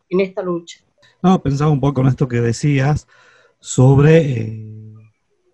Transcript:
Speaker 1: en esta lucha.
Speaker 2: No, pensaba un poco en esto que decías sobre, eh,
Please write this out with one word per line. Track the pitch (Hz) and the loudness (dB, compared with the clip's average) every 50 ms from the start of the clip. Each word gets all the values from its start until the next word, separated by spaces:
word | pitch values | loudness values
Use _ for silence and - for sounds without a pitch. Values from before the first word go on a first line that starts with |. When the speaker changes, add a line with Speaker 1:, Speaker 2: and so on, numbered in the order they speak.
| _ _ | _ _
Speaker 1:
en | 175 190 | -4 -4
esta | 196 185 190 208 | -4 -4 -6 -8
lucha. | 185 180 175 170 170 - - - _ _ _ _ _ _ _ _ | -8 -6 -8 -8 -10 -14 -20 -20 _ _ _ _ _ _ _ _
Speaker 2:
No, | - 185 190 - | 0 0 0 0
pensaba | - 139 139 139 151 156 | -2 -4 -4 -2 0 0
un | 151 131 | 0 0
poco | 135 143 139 131 | 0 -2 0 0
en | 131 | 0
esto | 135 127 - 143 | 0 0 0 -2
que | 123 120 120 | -2 -2 -2
decías | 117 117 113 - - 147 139 135 131 147 151 - - _ _ _ _ _ _ _ _ _ _ _ | -2 -2 -2 -2 -2 -2 0 0 0 -2 -2 -4 -6 _ _ _ _ _ _ _ _ _ _ _
sobre, | - - - - 127 135 139 139 143 156 160 | -16 -4 0 4 4 6 6 6 6 6 6
eh, | 165 160 143 123 113 110 110 110 110 110 107 107 110 107 110 107 110 110 _ _ _ _ _ _ _ _ _ | 4 4 2 -2 -6 -6 -8 -10 -12 -14 -16 -18 -20 -20 -20 -20 -20 -20 _ _ _ _ _ _ _ _ _